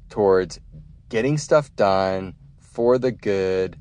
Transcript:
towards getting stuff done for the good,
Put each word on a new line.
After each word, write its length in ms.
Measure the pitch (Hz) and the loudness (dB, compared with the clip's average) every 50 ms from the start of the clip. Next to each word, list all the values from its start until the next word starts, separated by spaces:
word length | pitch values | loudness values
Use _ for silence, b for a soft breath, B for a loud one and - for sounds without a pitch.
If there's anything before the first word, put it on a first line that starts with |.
| - - | -20 -8
towards 500 | - 113 104 95 95 92 92 82 - - - - - - - - - - - - | -2 0 2 4 4 2 0 -2 -6 -14 -20 -20 -20 -20 -20 -20 -20 -20 -12 -8
getting 280 | 117 110 120 139 151 | -4 -2 -2 0 -2
stuff 380 | 151 - - 156 151 143 - - | -2 0 2 2 2 2 0 -2
done 580 | - 104 98 95 95 95 95 95 95 95 92 - - - - - | 0 0 2 2 2 0 0 -2 -4 -6 -10 -14 -16 -20 -20 -20
for 400 | - - - - 120 117 120 127 | -20 -20 -12 -6 0 2 2 2
the 140 | 127 123 131 | 2 0 -2
good, 640 | 107 - - 107 98 98 95 95 95 92 92 90 - - | -4 -4 -4 -2 -2 0 0 0 0 -2 -2 -4 -6 -12